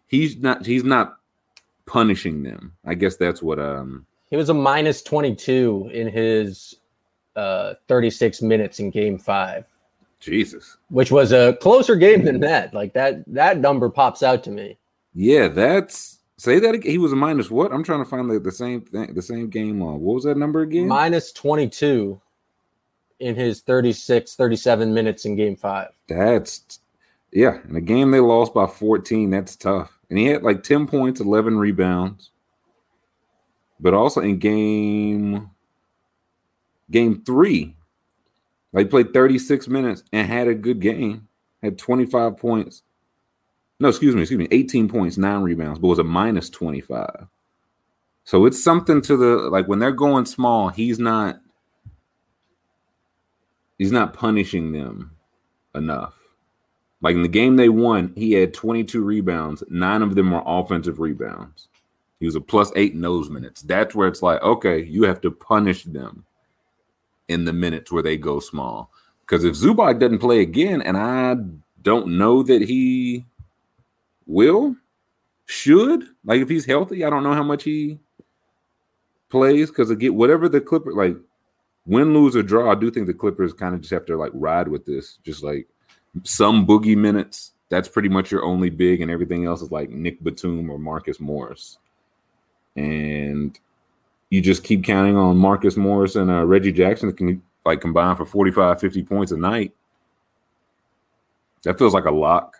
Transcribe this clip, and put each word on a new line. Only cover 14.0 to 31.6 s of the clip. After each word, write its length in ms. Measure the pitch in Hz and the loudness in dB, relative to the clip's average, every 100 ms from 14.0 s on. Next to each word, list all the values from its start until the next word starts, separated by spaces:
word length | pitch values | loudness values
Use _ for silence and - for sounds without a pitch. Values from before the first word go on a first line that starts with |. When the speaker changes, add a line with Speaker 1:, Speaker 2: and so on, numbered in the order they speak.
| 131 - | 0 2
Speaker 2:
out 220 | 131 123 | 0 0
to 80 | - | -2
me. 260 | 101 101 - _ _ _ | -12 -14 -18 _ _ _
Speaker 1:
Yeah, 340 | 85 104 147 98 | -2 4 4 4
that's, 720 | 76 120 190 - - - - _ _ | 2 2 2 -2 -10 -14 -18 _ _
say 240 | 120 147 | 2 4
that 160 | 226 226 | 4 0
again. 160 | - | -2
He 60 | 165 | 0
was 160 | 160 | 0
a 20 | 135 | 0
minus 340 | 147 147 107 | 0 -2 -2
what? 220 | 113 196 | -2 -2
I'm 140 | 139 160 | -2 -6
trying 180 | 151 | -6
to 60 | 127 | -6
find 200 | 131 123 | -6 -4
the, 80 | 110 | -4
the 140 | 92 | -4
same 300 | 92 123 123 | -8 -8 -10
thing, 320 | - 101 110 | -10 -10 -10
the 80 | 87 | -10
same 280 | 90 117 113 | -10 -10 -8
game 300 | 104 107 104 | -8 -6 -6
log. 220 | 85 73 | -6 -6
What 140 | 85 127 | -4 -2
was 80 | 143 | -2
that 100 | 143 | -2
number 240 | 147 156 | -2 -2
again? 300 | 156 165 175 | -2 -2 -2
Speaker 2:
Minus 420 | 135 160 170 - | 0 0 -2 -4
twenty-two 880 | - 143 151 135 - 147 127 101 98 _ _ _ _ _ _ _ _ _ - | -8 -2 -2 -2 -2 -2 0 -2 -8 _ _ _ _ _ _ _ _ _ -12
in 140 | 127 113 | -8 -4
his 260 | 120 104 | -4 -4
thirty-six, 760 | - 127 120 110 - 120 - - | 0 2 2 0 0 0 0 -2
thirty-seven 580 | 123 110 123 113 113 | 0 0 0 2 2
minutes 300 | 110 110 101 | 0 -2 -4
in 140 | 113 101 | -6 -2
game 180 | 107 95 | -2 -4
five. 320 | 101 98 95 _ - | -6 -8 -10 _ -10
Speaker 1:
That's, 720 | 82 104 117 - - _ - _ _ _ _ _ | -2 2 0 -2 -16 _ -20 _ _ _ _ _
yeah, 280 | 98 120 - - | 2 2 2 -8
in 80 | 82 | -8
a 40 | |
game 300 | 85 120 135 | 0 2 4
they 80 | 135 | 6
lost 340 | 120 117 110 | 6 4 2
by 140 | 113 95 | 2 0
fourteen, 640 | - 107 104 - 110 104 | -2 0 0 0 -2 0
that's 260 | 95 92 - | -2 -4 -8
tough. 420 | 98 98 85 _ - | -4 -4 -4 _ -6
And 100 | 92 | 0
he 60 | 123 | 0
had, 180 | 151 | 0
like, 200 | 113 98 | 0 0
ten 220 | - 143 147 | 2 0 0
points, 360 | 143 131 127 | -2 -2 -2
eleven 360 | 101 107 110 | 0 0 2
rebounds. 720 | 107 | 0